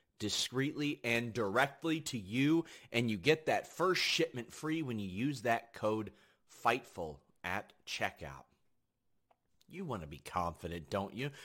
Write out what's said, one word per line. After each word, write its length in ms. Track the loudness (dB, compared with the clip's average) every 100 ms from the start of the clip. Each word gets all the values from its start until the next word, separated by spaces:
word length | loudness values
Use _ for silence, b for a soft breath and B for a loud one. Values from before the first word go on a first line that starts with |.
| b -6
discreetly 840 | -4 -2 -2 0 0 0 -2 -2
and 300 | 0 0 0
directly 680 | 0 2 4 2 2 -2 -2
to 160 | -2 -6
you, 480 | -4 2 4 4 2 B B
and 180 | 0 2
you 60 | 2
get 300 | 4 4 4
that 200 | 2 0
first 360 | 0 2 2
shipment 500 | 2 2 2 0 -10
free 300 | -8 -2 -2
when 160 | -2 -2
you 100 | -4
use 340 | 0 0 0
that 300 | 2 2 0
code 400 | -2 0 0 -2 b b b _ 0
Fightful 540 | 2 2 0 -8 -8 -8 _ _
at 300 | -4 -4 -4 -16 -10
checkout. 580 | -2 -2 -2 -12 -14 -18 _ _ _ _ _ _ _ _ _ _ _ _
You 160 | -10 -6
want 160 | -4
to 40 | -6
be 120 | -10
confident, 720 | -4 -2 -2 -2 -6 -6 -2
don't 240 | -2 -2
you? 160 | -4 -6 -8